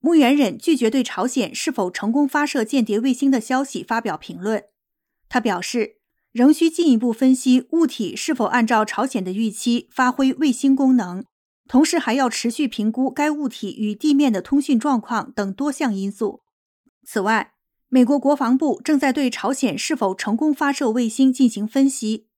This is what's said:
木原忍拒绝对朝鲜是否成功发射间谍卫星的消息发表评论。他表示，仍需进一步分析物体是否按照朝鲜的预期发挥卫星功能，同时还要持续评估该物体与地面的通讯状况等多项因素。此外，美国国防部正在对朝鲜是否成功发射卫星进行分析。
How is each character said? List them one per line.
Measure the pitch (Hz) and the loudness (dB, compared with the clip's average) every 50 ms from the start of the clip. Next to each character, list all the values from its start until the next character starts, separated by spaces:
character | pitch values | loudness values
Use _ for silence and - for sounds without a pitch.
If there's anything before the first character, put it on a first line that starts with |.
木 | - 285 339 | 0 4 4
原 | 320 285 240 277 | 4 6 6 4
忍 | 294 277 202 165 - | 4 2 0 -2 -4
拒 | - - 320 | 0 0 0
绝 | 254 247 220 | 2 2 0
对 | 226 269 247 | 0 0 -2
朝 | - - - 185 | -2 -4 -4 -4
鲜 | 254 - 277 220 - - | -2 -2 -2 -4 -2 -4
是 | - - - | -6 -6 -6
否 | 285 - 196 180 | -4 -4 -4 -4
成 | 180 - - 208 | -4 -6 -4 -2
功 | 226 285 294 | 0 0 0
发 | 269 - 294 294 | 0 0 -2 -2
射 | 294 - 285 220 | 0 -2 -4 -4
间 | 220 - 277 226 | 0 0 0 0
谍 | 214 208 208 | 0 0 -2
卫 | 233 269 254 | 0 0 -2
星 | 254 277 277 | 0 2 2
的 | 269 247 | 2 0
消 | 214 - 262 262 277 | 0 -2 -2 -2 -2
息 | 269 - - - | -4 -8 -12 -8
发 | - 233 226 | -4 -6 -4
表 | 226 208 160 | -4 -4 -8
评 | 156 - - 175 170 | -8 -10 -16 -16 -8
论。 | 180 208 220 208 - _ _ _ _ _ _ _ _ _ _ _ _ _ | -4 -4 -4 -4 -6 _ _ _ _ _ _ _ _ _ _ _ _ _
他 | - 254 | -4 -2
表 | 226 233 190 175 | -2 -2 -4 -2
示， | 175 - - 240 220 - _ _ _ _ _ _ _ _ _ | -6 -6 -4 -4 -4 -4 _ _ _ _ _ _ _ _ _
仍 | 233 247 277 311 | 2 4 4 6
需 | - 330 330 | 6 2 0
进 | 320 - 339 320 | 2 2 2 4
一 | 247 | 4
步 | 220 233 240 220 | 4 2 -2 -2
分 | - 269 262 262 | 2 4 2 2
析 | 254 - 262 247 254 254 _ - | 4 4 2 2 2 2 _ 0
物 | 330 330 | 2 2
体 | 302 - - 220 175 - | 0 0 -4 -6 -6 -6
是 | 214 - - 311 | -6 -4 -4 -2
否 | 254 - | -2 -2
按 | - - 247 233 | 0 2 0 2
照 | 226 254 220 214 | 2 2 0 0
朝 | 214 - - 226 | 0 -2 -4 -4
鲜 | 269 - 233 185 | -2 -2 -4 -6
的 | 185 185 | -4 -4
预 | 202 226 220 | -4 -4 -4
期 | 202 - - 247 233 240 - _ | -4 -4 -2 -2 -2 -2 -2 _
发 | _ - 262 247 | _ 0 0 0
挥 | 247 - 269 262 262 | 2 2 0 0 2
卫 | - 311 294 | 2 0 0
星 | 240 - - 277 269 | 0 0 2 2 2
功 | 262 277 262 262 | 4 4 4 4
能， | 247 202 180 175 185 - _ _ _ _ _ _ _ _ _ | 2 2 -2 -8 -12 -12 _ _ _ _ _ _ _ _ _
同 | - 254 311 | 2 2 4
时 | 311 - 339 | 4 2 -2
还 | - - 220 | -2 0 0
要 | 277 269 247 | 0 0 -2
持 | 226 - - 226 | -2 -2 -4 -4
续 | 226 - 302 | -4 -2 -4
评 | 254 - - 208 220 | -4 -4 -2 -4 -2
估 | 220 - 262 262 | -2 -2 -2 -4
该 | 254 - 294 302 | -2 -2 -2 -2
物 | 302 294 294 269 | -2 -2 -4 -6
体 | - - - 196 - | -6 -6 -10 -10 -8
与 | - 214 208 208 | -6 -6 -6 -6
地 | 208 - 302 285 | -2 0 2 4
面 | 277 294 269 220 | 4 4 4 2
的 | 190 | 0
通 | - - - 277 | -2 0 0 0
讯 | 277 - 285 226 | 2 2 0 2
状 | 220 294 269 226 | 2 2 0 -2
况 | 214 - 240 220 165 - - | -2 -4 -6 -6 -6 -6 -6
等 | - 208 196 190 | -6 -6 -6 -4
多 | - 269 294 | -4 -4 -4
项 | 269 - 320 254 208 | -4 -2 -2 -2 -2
因 | 190 196 196 | -2 -4 -6
素。 | 202 - 233 208 - - _ _ _ _ _ _ _ _ _ _ _ _ _ | -6 -4 -6 -6 -6 -8 _ _ _ _ _ _ _ _ _ _ _ _ _
此 | - - 220 | -6 -6 -4
外， | 190 208 226 214 - _ _ _ _ _ _ _ _ _ | 0 0 0 0 -2 _ _ _ _ _ _ _ _ _
美 | 254 262 247 | 4 4 4
国 | 233 285 285 | 4 4 2
国 | - 269 294 | 2 0 0
防 | 285 277 226 254 | 0 2 0 0
部 | 262 320 294 - - - | 2 2 0 -2 -2 -2
正 | - 311 277 | 0 0 2
在 | 302 269 254 | 2 0 0
对 | 294 285 254 | 0 -2 -2
朝 | 240 - - - 269 | -2 -2 -4 -4 -2
鲜 | - - 220 156 | 0 -2 -2 -2
是 | - - - 320 | -4 -4 -6 -4
否 | 269 220 190 190 | -2 -2 -2 -2
成 | - - - 208 | -4 -4 -4 -2
功 | 226 302 311 294 | 0 0 0 0
发 | - 302 285 277 | 0 0 -2 -2
射 | - 294 233 | 0 -2 0
卫 | 220 254 247 226 | 0 0 -2 -2
星 | 214 - 269 262 254 | 2 2 2 2 4
进 | - 277 240 | 4 2 2
行 | 214 202 202 | 2 0 -8
分 | 220 - 269 269 277 | -4 0 2 2 2
析。 | 262 - - 214 220 214 _ _ _ | 2 -2 -4 -4 -4 -6 _ _ _